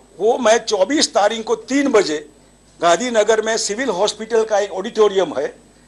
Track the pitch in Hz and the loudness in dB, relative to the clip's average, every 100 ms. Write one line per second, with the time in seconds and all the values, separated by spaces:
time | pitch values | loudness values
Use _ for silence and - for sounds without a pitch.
0 | _ - 208 269 226 233 233 202 196 302 | _ -2 0 2 2 2 2 0 0 0
1 | - 226 208 226 220 220 - 269 277 208 | 0 2 0 -2 -4 -6 -2 -2 2 2
2 | 156 151 - _ _ _ _ - 170 175 | 2 -4 -8 _ _ _ _ -2 0 2
3 | 254 226 214 220 220 220 - 208 262 180 | 2 0 2 2 0 -4 -4 -4 -4 -2
4 | 208 - 220 226 220 208 202 180 208 214 | -2 -4 -2 -2 0 0 -2 -6 -6 2
5 | 214 190 170 120 156 - _ _ | 2 2 -2 -2 -6 -10 _ _